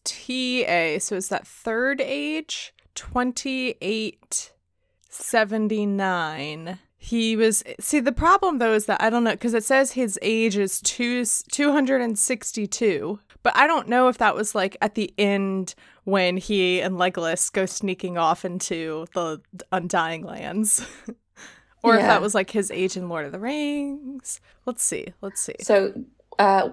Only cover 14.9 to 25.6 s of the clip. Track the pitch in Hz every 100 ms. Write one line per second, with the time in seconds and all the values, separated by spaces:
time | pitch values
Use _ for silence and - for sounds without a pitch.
14.9 | 208 214 - 202 202 196 190 185 - -
15.9 | _ - 196 180 185 - 202 185 180 175
16.9 | 185 180 180 165 170 - - 190 - 196
17.9 | 180 185 170 165 170 185 175 - 170 160
18.9 | 156 156 - 165 156 - 185 - 185 170
19.9 | 185 160 165 - - - 185 214 - -
20.9 | - - 220 _ _ - - _ _ 226
21.9 | 220 208 208 196 202 196 214 196 - 185
22.9 | 185 180 170 147 180 220 302 294 294 285
23.9 | 277 269 269 - - _ _ - 247 -
24.9 | - - - 196 - - -